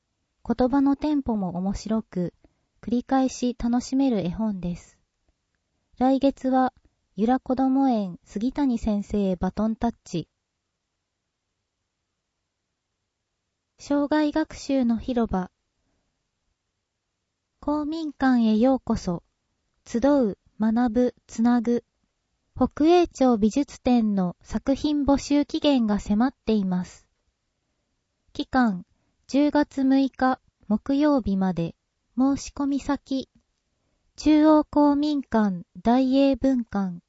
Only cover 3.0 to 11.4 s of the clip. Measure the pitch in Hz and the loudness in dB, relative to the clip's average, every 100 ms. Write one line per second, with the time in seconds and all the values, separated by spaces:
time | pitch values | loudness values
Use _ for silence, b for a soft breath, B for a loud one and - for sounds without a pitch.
3 | - 269 262 - 247 233 233 240 - 262 | 0 0 0 -2 -6 -4 -2 -2 -2 0
4 | 269 214 170 170 220 190 175 175 - _ | 0 0 -2 -4 -6 -6 -8 -8 -14 _
5 | _ _ _ _ _ _ _ _ _ - | _ _ _ _ _ _ _ _ _ -2
6 | 254 269 277 - 262 262 254 - _ _ | 0 2 0 0 -2 0 0 -4 _ _
7 | _ - 220 262 - 254 269 262 269 226 | _ -4 0 0 -2 -2 0 2 2 0
8 | 190 170 - 202 240 294 285 233 - 208 | -4 -10 -12 -6 -6 -2 -2 -2 -2 -4
9 | 196 208 196 185 185 - 220 220 233 - | -2 -2 -2 -2 -4 -2 -4 -2 -6 -6
10 | - 170 - _ _ _ _ _ _ _ | -10 -10 -10 _ _ _ _ _ _ _
11 | _ _ _ _ | _ _ _ _